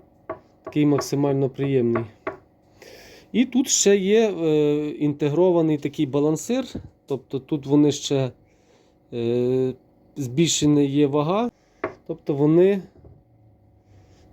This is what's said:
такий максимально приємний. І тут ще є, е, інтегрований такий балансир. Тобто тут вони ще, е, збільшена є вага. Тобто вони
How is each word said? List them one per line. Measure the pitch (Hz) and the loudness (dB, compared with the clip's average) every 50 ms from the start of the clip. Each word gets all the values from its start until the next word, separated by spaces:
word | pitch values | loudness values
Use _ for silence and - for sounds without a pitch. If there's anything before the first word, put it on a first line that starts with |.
| - _ _ _ _ - - - _ _ _ _ - | -20 _ _ _ _ -16 -16 -16 _ _ _ _ -14
такий | - - 147 147 | -6 -2 0 2
максимально | 147 143 131 - - 147 139 143 143 139 139 139 135 | 2 2 0 -2 -2 -4 -2 -2 0 0 0 -2 -2
приємний. | - - 139 139 135 131 117 117 117 117 113 - - _ - - - - _ _ _ _ _ _ _ _ - - - - - - - - - _ - | -4 -4 -4 -2 0 0 0 0 0 -2 -4 -8 -12 _ -14 -14 -14 -14 _ _ _ _ _ _ _ _ -20 -20 -20 -20 -20 -20 -20 -20 -14 _ -2
І | 202 262 | -2 0
тут | - - - 254 - | 0 0 -2 -2 0
ще | - - - 196 202 | 0 2 4 4 4
є, | 202 185 196 208 226 226 214 | 4 4 2 2 4 2 2
е, | 185 165 165 160 151 151 147 147 147 147 151 151 | 0 -2 0 0 2 2 2 2 0 0 -2 -4
інтегрований | 139 - 147 147 143 147 156 143 143 165 180 185 170 170 160 160 151 143 | -4 -4 -2 -2 -2 -2 -2 -2 0 2 2 2 4 2 2 2 0 -2
такий | - 147 - - 156 | -4 -6 -4 -4 -4
балансир. | 131 123 143 143 151 160 156 - - 240 262 254 - - - - - _ _ _ | -2 0 0 0 0 0 -2 -4 -4 -4 -4 -4 -6 -10 -14 -16 -18 _ _ _
Тобто | - 139 135 - _ - 131 | -10 -10 -10 -8 _ -10 -10
тут | 131 - 160 147 131 | -6 -6 -8 -6 -2
вони | 135 143 147 147 147 139 | 2 2 4 4 4 2
ще, | - - - 143 135 135 123 - _ _ _ _ _ _ _ _ _ _ _ _ _ _ _ 123 | -2 -4 -4 -2 -2 -2 -4 -6 _ _ _ _ _ _ _ _ _ _ _ _ _ _ _ -8
е, | 120 117 117 120 123 123 123 127 131 127 127 127 - _ _ _ _ _ _ _ | -6 -2 -2 0 0 0 0 0 0 -2 -2 -6 -8 _ _ _ _ _ _ _
збільшена | 151 139 120 123 151 170 151 - - 147 147 147 147 | -10 -10 -4 0 0 2 2 0 0 2 2 4 4
є | 143 139 135 147 147 | 2 2 2 2 2
вага. | 135 139 151 147 160 185 214 240 240 - _ _ _ _ _ - - - - _ | 2 2 0 0 0 0 -2 -2 -4 -6 _ _ _ _ _ -12 -12 -12 -12 _
Тобто | - 160 - _ - 151 | -14 -14 -10 _ -4 -2
вони | 139 147 151 160 170 185 196 202 190 170 - _ - - - - _ _ _ _ _ _ _ _ _ _ _ _ _ _ _ _ - _ _ _ _ _ _ | 0 2 4 6 6 6 4 2 0 -4 -10 _ -20 -20 -20 -20 _ _ _ _ _ _ _ _ _ _ _ _ _ _ _ _ -20 _ _ _ _ _ _